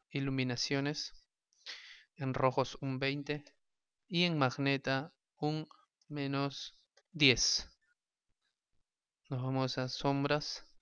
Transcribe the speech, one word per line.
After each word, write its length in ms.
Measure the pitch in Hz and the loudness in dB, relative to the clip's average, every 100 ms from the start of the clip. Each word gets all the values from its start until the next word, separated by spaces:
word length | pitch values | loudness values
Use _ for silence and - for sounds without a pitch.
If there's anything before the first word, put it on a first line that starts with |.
| _ | _
iluminaciones. 1000 | 139 135 131 127 120 - 139 143 151 - - _ _ _ _ - - - - - | -4 -2 0 0 -2 -2 0 -2 -4 -8 -14 _ _ _ _ -14 -14 -16 -20 -20
En 200 | - 135 | -8 -4
rojos, 440 | 127 131 127 127 - | 2 2 2 -2 -4
un 200 | 139 131 | -6 -2
veinte. 440 | 135 143 139 147 - _ _ _ _ _ _ | -2 -2 -4 -6 -8 _ _ _ _ _ _
Y 180 | 170 | 2
en 140 | 175 156 | 2 4
magneta, 760 | 131 131 139 135 135 135 156 _ _ _ | 2 2 0 0 0 -2 -4 _ _ _
un 300 | 151 156 156 - _ _ - | -2 -2 -6 -16 _ _ -10
menos 680 | 147 139 139 139 - - - _ _ _ | -6 -2 -2 -2 -4 -12 -14 _ _ _
diez. 580 | 151 143 120 - - - _ _ _ _ _ _ _ _ _ _ _ _ _ _ _ - | 6 6 8 2 0 -4 _ _ _ _ _ _ _ _ _ _ _ _ _ _ _ -8
Nos 140 | 131 | -4
vamos 360 | 131 131 131 - | -2 0 0 -2
a 100 | 127 | -4
sombras. 760 | - 143 139 139 151 - - - - | -2 0 2 2 0 -2 -10 -14 -20